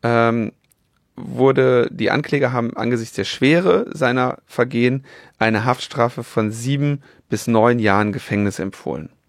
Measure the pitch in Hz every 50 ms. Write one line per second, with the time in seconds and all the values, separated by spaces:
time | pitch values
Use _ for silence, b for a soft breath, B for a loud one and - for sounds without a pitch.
0 | - 117 117 117 117 117 117 117 110 107 _ _ _ _ _ _ _ _ _ _
1 | _ _ _ - - - 127 123 127 135 135 135 131 127 127 123 117 - - -
2 | 113 95 - 135 151 - - 139 135 123 127 123 120 117 - - 113 120 123 117
3 | 113 - - - 98 - - - 127 135 160 170 185 180 175 190 240 - - 156
4 | 135 120 123 127 127 127 - - _ _ - - 120 127 127 117 120 123 131 135
5 | 135 B B B B B B B 123 113 110 107 107 123 123 - - - - 147
6 | 120 120 - - 113 - - 120 110 107 107 117 117 127 143 143 143 147 143 135
7 | b b b b b _ - 107 - - 117 110 107 120 123 120 110 104 98 101
8 | 104 104 98 98 - - 107 101 101 101 95 - 85 98 - - - - 67 71
9 | 78 - _ _ _